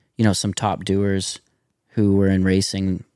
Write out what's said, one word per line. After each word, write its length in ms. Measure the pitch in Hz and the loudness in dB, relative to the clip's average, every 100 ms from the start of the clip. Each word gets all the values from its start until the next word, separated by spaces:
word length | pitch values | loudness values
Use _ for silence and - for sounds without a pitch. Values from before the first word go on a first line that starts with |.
| _ - | _ 0
you 60 | |
know, 100 | 110 | 0
some 180 | 92 104 | 2 -2
top 320 | 92 107 95 | -2 -4 -4
doers 560 | 95 98 101 95 95 - _ _ _ _ _ | -2 -2 0 -2 -4 -10 _ _ _ _ _
who 280 | - 104 98 | -2 2 4
were 120 | 98 | 4
in 160 | 95 | 2
racing 600 | 95 95 95 98 95 90 - | 2 2 0 -4 -4 -4 -8